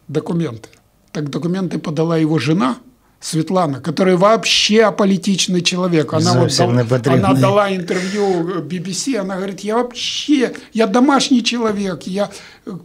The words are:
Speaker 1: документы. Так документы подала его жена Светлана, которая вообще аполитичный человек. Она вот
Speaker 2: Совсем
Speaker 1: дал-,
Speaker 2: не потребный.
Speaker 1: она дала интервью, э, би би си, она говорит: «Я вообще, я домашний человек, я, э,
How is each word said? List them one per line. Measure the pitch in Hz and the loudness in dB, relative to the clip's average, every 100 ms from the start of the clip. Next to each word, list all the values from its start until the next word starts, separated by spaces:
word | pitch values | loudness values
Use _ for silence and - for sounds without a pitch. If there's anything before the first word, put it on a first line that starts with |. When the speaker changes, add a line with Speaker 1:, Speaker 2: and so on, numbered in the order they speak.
| - | -8
Speaker 1:
документы. | 143 - 170 156 110 - _ _ _ _ | -6 -4 -4 -4 -8 -16 _ _ _ _
Так | - 147 | -10 -8
документы | 147 170 185 175 160 | -6 -4 -4 -4 -6
подала | 175 151 160 165 | -4 -2 0 0
его | 156 156 | 0 0
жена | 123 165 226 - - _ _ _ | 0 0 0 -4 -10 _ _ _
Светлана, | - 160 160 185 165 127 | -6 -4 -2 0 0 -2
которая | 170 147 185 180 | -6 0 2 4
вообще | 202 220 - - - 214 | 4 4 2 0 2 4
аполитичный | 214 185 202 190 202 185 - 180 | 4 4 2 2 0 0 0 0
человек. | 170 180 185 165 139 | 0 -2 0 2 2
Она | - 113 | 0 2
вот | 127 - | 2 2
Speaker 2:
Совсем | - - 123 | 2 2 2
Speaker 1:
дал-, | |
Speaker 2:
не | 117 | 2
потребный. | 127 117 127 | 0 2 2
Speaker 1:
она | - | 4
дала | 185 160 202 202 190 | 4 4 4 2 0
интервью, | 175 180 185 208 202 175 165 | -2 -4 -2 -2 0 0 -2
э, | 185 | -4
би | 143 180 | -6 -8
би | 170 | -6
си, | 180 - 226 | -6 -4 -4
она | 190 185 | -4 -6
говорит: | 196 196 | -8 -8
«Я | 202 220 | -4 -2
вообще, | 247 - - - - 285 220 - - | -2 -6 -8 -6 0 2 0 -4 -6
я | 214 220 | 0 2
домашний | 233 277 262 - 247 | 4 4 4 4 2
человек, | 220 233 220 202 196 175 - | 2 -2 -2 -2 -4 -6 -6
я, | 190 196 - - - - | -4 -4 -8 -20 -18 -14
э, | 180 | -14